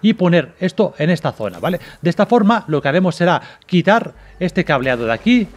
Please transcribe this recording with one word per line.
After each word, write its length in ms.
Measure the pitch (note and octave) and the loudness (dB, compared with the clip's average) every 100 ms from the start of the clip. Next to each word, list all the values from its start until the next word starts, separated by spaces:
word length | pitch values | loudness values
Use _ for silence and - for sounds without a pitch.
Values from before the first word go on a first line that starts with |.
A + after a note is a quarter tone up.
y 100 | G#3+ | 0
poner 400 | A3+ F3+ E3+ C#3+ - | 2 2 2 0 -4
esto 340 | F#3 - F#3 - | -6 -2 -2 0
en 120 | D3+ | -2
esta 200 | F3 D3 | 0 -2
zona, 280 | - G#2+ F2 | -6 -8 -6
¿vale? 200 | D3 F3 - - | -6 -6 -10 -6
De 80 | C#3+ | -4
esta 160 | E3 G3+ | 0 2
forma 400 | A#3+ G3+ A3+ - | 4 2 0 -2
lo 140 | D3+ | -2
que 80 | C#3 | 0
haremos 260 | D#3 F#3 D#3+ | 0 0 0
será 260 | F3 D#3 - - _ | 0 0 -4 -20 _
quitar 500 | F3+ E3 A3 G#3 - - - | 0 2 2 0 -16 -20 -8
este 280 | F3+ - - | -6 -4 -2
cableado 400 | C#3+ C3 B2 A#2 | 0 0 -2 -2
de 80 | |
aquí 340 | A2+ - B3 G3+ | -2 2 2 0